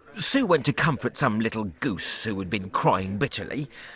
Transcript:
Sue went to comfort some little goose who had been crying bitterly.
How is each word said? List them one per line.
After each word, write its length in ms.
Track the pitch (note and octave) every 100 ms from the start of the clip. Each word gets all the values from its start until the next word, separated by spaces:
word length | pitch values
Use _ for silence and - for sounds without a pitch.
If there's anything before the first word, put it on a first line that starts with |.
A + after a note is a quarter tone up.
| -
Sue 320 | - E3 C#4 A#3+
went 180 | E3+
to 80 | -
comfort 440 | - D3+ C#3 B2+ -
some 220 | C3+ G#2+
little 260 | A2+ A2+ G#2+ D#2+
goose 440 | C#3+ F2 - -
who 140 | A2 G2
had 100 | F#2
been 220 | G#2+ F#2
crying 480 | - D#3+ F#2+ F#2+ G2+
bitterly. 500 | C3 - F#2+ B2+ D3+ - -